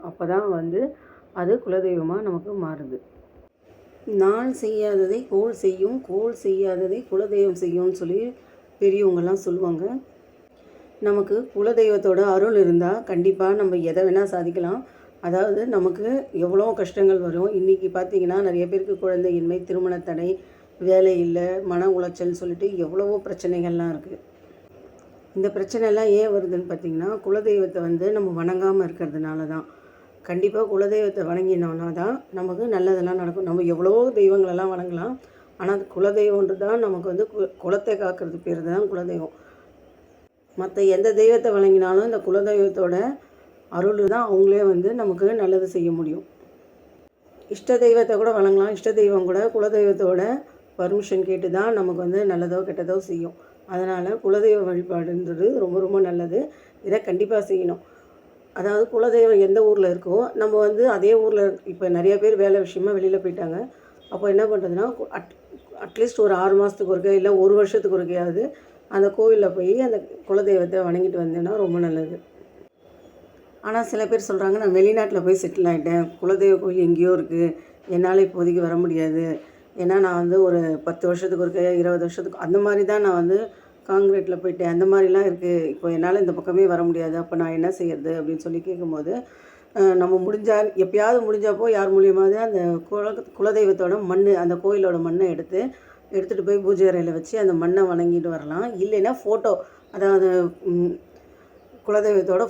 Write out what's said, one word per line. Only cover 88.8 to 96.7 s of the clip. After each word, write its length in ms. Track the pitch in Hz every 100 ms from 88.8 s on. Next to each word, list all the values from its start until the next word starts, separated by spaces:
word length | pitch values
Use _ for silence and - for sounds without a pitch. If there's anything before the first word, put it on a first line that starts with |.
| 170 156 151 240 247 - - - _ -
அ, 60 |
நம்ம 500 | 190 180 180 185 185
முடிஞ்சா, 360 | 214 208 214 214 190
எப்பயாவது 460 | 185 202 208 240
முடிஞ்சப்போ 480 | 220 214 208 196 226
யார் 240 | 214 196
மூலியமாவது 400 | 190 196 190 190
அந்த 460 | 208 226 196 175 170 165
குல-, 320 | 208 208 202 - -
குலதெய்வத்தோட 640 | 202 214 202 180 180 202
மண்ணு, 340 | 190 180 202 190
அந்த 180 | 175 175
கோயிலோட 460 | 196 202 190 170
மண்ணை 280 | 165 170 190
எடுத்து, 380 | 170 170 185 254 - - - _
எடுத்துட்டு 320 | 196 190 196
போய் 160 | 185 202
பூஜை 280 | 190